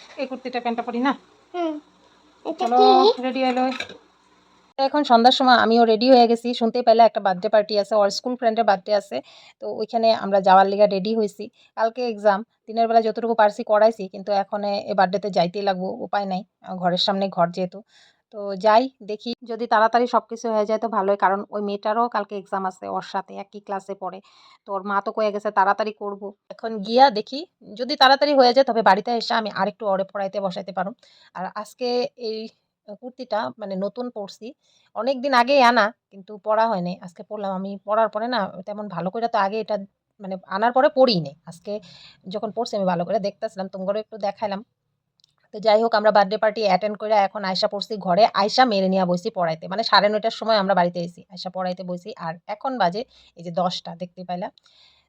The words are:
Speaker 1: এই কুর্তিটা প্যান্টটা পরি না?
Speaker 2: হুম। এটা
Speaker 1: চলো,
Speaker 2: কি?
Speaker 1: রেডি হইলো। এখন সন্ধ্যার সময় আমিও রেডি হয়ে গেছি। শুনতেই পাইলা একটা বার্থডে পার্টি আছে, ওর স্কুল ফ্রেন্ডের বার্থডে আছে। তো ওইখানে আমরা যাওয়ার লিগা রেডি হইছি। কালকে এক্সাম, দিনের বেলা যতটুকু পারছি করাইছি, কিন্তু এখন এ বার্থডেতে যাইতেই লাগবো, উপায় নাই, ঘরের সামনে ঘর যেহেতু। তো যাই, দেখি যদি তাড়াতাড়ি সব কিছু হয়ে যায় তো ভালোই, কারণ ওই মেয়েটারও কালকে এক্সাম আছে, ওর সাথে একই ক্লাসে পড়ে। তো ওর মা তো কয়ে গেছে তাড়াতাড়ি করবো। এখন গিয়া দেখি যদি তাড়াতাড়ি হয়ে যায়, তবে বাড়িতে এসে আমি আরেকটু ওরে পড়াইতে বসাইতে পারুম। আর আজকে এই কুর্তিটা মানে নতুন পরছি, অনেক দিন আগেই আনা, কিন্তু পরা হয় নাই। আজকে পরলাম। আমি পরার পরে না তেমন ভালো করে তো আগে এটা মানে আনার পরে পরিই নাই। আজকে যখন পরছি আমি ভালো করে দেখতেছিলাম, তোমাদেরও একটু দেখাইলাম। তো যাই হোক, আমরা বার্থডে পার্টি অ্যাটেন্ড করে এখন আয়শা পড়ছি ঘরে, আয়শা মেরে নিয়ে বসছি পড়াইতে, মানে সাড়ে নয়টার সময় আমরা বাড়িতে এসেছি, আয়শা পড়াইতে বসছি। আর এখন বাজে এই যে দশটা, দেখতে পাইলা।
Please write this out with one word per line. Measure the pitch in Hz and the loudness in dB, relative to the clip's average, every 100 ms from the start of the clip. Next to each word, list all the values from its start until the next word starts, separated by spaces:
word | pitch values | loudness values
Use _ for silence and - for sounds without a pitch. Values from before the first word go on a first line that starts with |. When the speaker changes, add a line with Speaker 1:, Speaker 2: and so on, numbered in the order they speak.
| - 320 | -12 -10
Speaker 1:
এই | 262 | -10
কুর্তিটা | 262 247 247 | -10 -8 -6
প্যান্টটা | 240 233 | -6 -6
পরি | 233 240 | -6 -2
না? | 262 240 _ _ _ | -2 -4 _ _ _
Speaker 2:
হুম। | 359 330 302 _ _ _ _ _ _ - | -6 -6 -6 _ _ _ _ _ _ -10
এটা | - 233 | -4 2
Speaker 1:
চলো, | 247 254 370 403 508 | 6 6 8 6 2
Speaker 2:
কি? | |
Speaker 1:
রেডি | 254 262 | -2 -2
হইলো। | 262 247 262 254 - - _ _ _ _ _ _ _ - | 0 0 -2 -4 -12 -16 _ _ _ _ _ _ _ -2
এখন | 269 294 | 0 2
সন্ধ্যার | 285 233 247 | 4 6 6
সময় | 254 254 226 | 6 4 4
আমিও | 214 233 226 | 6 4 4
রেডি | 214 254 | 4 6
হয়ে | 254 233 | 6 6
গেছি। | 226 240 | 2 -2
শুনতেই | 247 226 247 | -2 -2 0
পাইলা | 240 226 226 | 4 6 6
একটা | 220 | 4
বার্থডে | 196 180 214 | -2 -2 2
পার্টি | 214 208 208 | 2 2 -2
আছে, | 196 214 | 0 2
ওর | 202 | 2
স্কুল | 202 247 247 | 0 -8 -2
ফ্রেন্ডের | 226 220 208 | -2 0 2
বার্থডে | 196 208 | 0 0
আছে। | 208 - - - - - - | -2 -2 -12 -12 -20 -20 -14
তো | 214 | -10
ওইখানে | 233 214 233 226 | -8 -4 0 2
আমরা | 220 196 196 | 2 2 2
যাওয়ার | 190 190 196 | 6 8 6
লিগা | 202 202 | 4 2
রেডি | 196 202 226 | 2 -2 -2
হইছি। | 208 - 220 _ _ - | -2 -6 -18 _ _ -4
কালকে | 226 247 247 | -4 -2 -8
এক্সাম, | 208 208 196 226 _ - | 0 2 2 -2 _ -8
দিনের | 226 226 | -2 2
বেলা | 233 | 2
যতটুকু | 220 220 226 | 2 -2 -2
পারছি | 226 208 208 | 2 2 2
করাইছি, | 226 208 220 226 190 | 0 4 4 2 -10
কিন্তু | 202 196 | -10 -4
এখন | 196 196 208 | -2 -2 -4
এ | 202 202 - | -4 -4 -4
বার্থডেতে | 190 185 190 208 | 0 2 0 -2
যাইতেই | 185 175 202 | 0 0 0
লাগবো, | 196 185 190 | -2 -2 -4
উপায় | 240 196 208 196 | -8 -6 -6 -4
নাই, | 185 226 _ - 185 | -6 -8 _ -14 -4
ঘরের | 180 180 | -2 0
সামনে | - 196 196 | 0 -2 -2
ঘর | 180 170 | 0 0
যেহেতু। | 180 180 196 - _ _ _ _ | 0 -6 -8 -20 _ _ _ _
তো | 214 202 196 | -12 -10 0
যাই, | 214 214 262 - | 4 4 4 -6
দেখি | 202 214 240 240 | -14 -12 -10 -10
যদি | 233 226 240 | -10 -6 0
তাড়াতাড়ি | 220 220 240 240 | 2 4 2 2
সব | 233 - | 0 -2
কিছু | 226 233 | -10 -4
হয়ে | 220 208 | -2 0
যায় | 220 | -2
তো | 226 | -2
ভালোই, | 208 196 202 | -2 0 2
কারণ | 190 196 - | 2 0 -4
ওই | 208 | -8
মেয়েটারও | 202 202 214 220 240 | -6 -6 -4 -2 -2
কালকে | 214 202 202 | -4 -6 -10
এক্সাম | 185 196 190 | -8 -6 -6
আছে, | - 196 | -8 -8
ওর | 190 | -8
সাথে | 180 196 185 | -8 -10 -10
একই | 196 196 208 | -16 -16 -16
ক্লাসে | 202 196 196 196 | -12 -10 -10 -12
পড়ে। | 185 190 _ _ _ _ - | -12 -14 _ _ _ _ -10
তো | |
ওর | 196 | -8
মা | 196 202 | -2 -4
তো | 220 | -2
কয়ে | 220 214 | -2 -2
গেছে | 202 214 | -2 -2
তাড়াতাড়ি | 208 190 202 214 | 0 2 0 -4
করবো। | - 202 202 202 - - | -6 -10 -10 -14 -16 -20
এখন | - 226 220 | -12 -10 -8
গিয়া | 196 240 277 | 0 4 4
দেখি | 208 - 269 359 _ - | 4 -8 -10 -12 _ -18
যদি | 208 247 294 | -10 -4 4
তাড়াতাড়ি | 269 269 294 | 4 6 4
হয়ে | 277 247 | 4 6
যায়, | 247 269 | 4 2
তবে | 226 | 4
বাড়িতে | 208 196 226 | 4 4 2
এসে | 233 - | -4 -2
আমি | 233 214 | -4 -2
আরেকটু | - 202 202 208 | -4 -4 -4 -2
ওরে | 190 | -2
পড়াইতে | 190 208 196 208 | -2 -6 -6 -4
বসাইতে | 196 196 185 | -6 -6 -8
পারুম। | 185 190 - _ _ _ | -6 -6 -10 _ _ _
আর | - 185 214 | -12 -10 -10
আজকে | 214 - 247 247 240 - | -14 -8 -4 -4 -4 -8
এই | 226 220 220 _ _ _ - 202 | -10 -10 -12 _ _ _ -20 -18
কুর্তিটা | 247 254 247 214 254 233 | -18 -14 -8 -6 -6 -10
মানে | 202 190 | -10 -6
নতুন | 196 247 247 | -6 -8 -12
পরছি, | 226 196 - 220 - _ _ _ 208 | -10 -14 -14 -20 -20 _ _ _ -8
অনেক | 240 262 | -6 -4
দিন | 277 | 0
আগেই | 254 240 285 | 2 4 4
আনা, | 240 240 208 - _ | 6 4 0 -2 _
কিন্তু | 196 190 208 | -20 -20 -10
পরা | 214 214 233 | -2 0 0
হয় | 190 | -2
নাই। | 175 185 | -6 -8
আজকে | 180 - | -16 -18
পরলাম। | 202 214 196 | -14 -10 -6
আমি | 190 196 196 202 | -6 -8 -10 -2
পরার | 214 214 | 0 0
পরে | 214 233 | -2 -4
না | 240 190 - 196 | -4 -6 -8 -12
তেমন | 208 208 | -12 -10
ভালো | 170 180 | -8 -6
করে | 233 233 | -4 -4
তো | 220 | -2
আগে | 196 220 | -2 -4
এটা | 214 208 196 _ _ _ | -6 -8 -8 _ _ _
মানে | 190 185 - | -14 -12 -8
আনার | 190 233 | -2 0
পরে | 262 294 | 2 2
পরিই | 269 254 185 | 4 2 2
নাই। | 139 - - | -4 -14 -20
আজকে | - 208 208 - - - _ 190 | -18 -12 -12 -12 -20 -20 _ -12
যখন | 202 214 | -8 -6
পরছি | 214 240 214 | -6 -6 -2
আমি | 185 | -2
ভালো | 175 175 | -2 -2
করে | 208 | -2
দেখতেছিলাম, | 196 - 220 190 190 | -4 -8 -10 -8 -10
তোমাদেরও | 190 190 208 | -8 -4 -4
একটু | 214 220 | -6 -8
দেখাইলাম। | 202 - 208 196 - _ _ _ _ _ _ _ _ | -8 -6 -6 -8 -12 _ _ _ _ _ _ _ _
তো | 214 | -4
যাই | 214 214 | 2 4
হোক, | 233 214 | 2 2
আমরা | 214 | 4
বার্থডে | 208 196 214 | 4 2 0
পার্টি | 220 208 | -2 0
অ্যাটেন্ড | 202 185 208 208 | 0 0 -2 -6
করে | 214 | 0
এখন | 214 196 214 190 | 2 0 -2 -6
আয়শা | 180 208 | -2 -2
পড়ছি | 202 - 214 | -4 -8 -6
ঘরে, | 180 175 220 | 0 4 4
আয়শা | - 202 254 254 | 2 0 2 2
মেরে | 196 190 | 2 0
নিয়ে | 190 175 | 0 0
বসছি | 180 220 | -2 -4
পড়াইতে, | 185 170 160 180 | -4 -4 -4 -8
মানে | 196 | -6
সাড়ে | 226 202 208 | 2 4 4
নয়টার | 208 226 | 0 -4
সময় | - 220 214 | -4 0 0
আমরা | 190 185 | 2 2
বাড়িতে | 175 175 | 2 -2
এসেছি, | 175 175 - | -10 -12 -20
আয়শা | 180 185 | -16 -12
পড়াইতে | 185 185 180 | -8 -8 -8
বসছি। | 180 175 208 - | -10 -10 -12 -12
আর | 165 170 - | -10 -12 -12
এখন | 208 262 247 | -8 -6 0
বাজে | 180 185 - _ _ - | -2 -2 -10 _ _ -18
এই | |
যে | 175 | -8
দশটা, | 175 180 - 175 170 | -4 -4 -4 -14 -14
দেখতে | 180 - | -14 -14
পাইলা। | 180 180 226 _ _ _ _ _ | -12 -10 -10 _ _ _ _ _